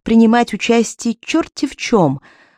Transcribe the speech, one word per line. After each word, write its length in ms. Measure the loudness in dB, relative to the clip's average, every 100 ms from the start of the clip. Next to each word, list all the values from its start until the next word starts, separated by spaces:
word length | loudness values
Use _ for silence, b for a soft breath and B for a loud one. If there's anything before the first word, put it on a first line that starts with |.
принимать 500 | 0 4 4 4 0
участие 640 | -4 0 0 0 -4 -6 -8
черти 460 | -4 -4 -4 -6 -8
в 80 |
чем, 460 | -8 -2 0 2 -2 b b b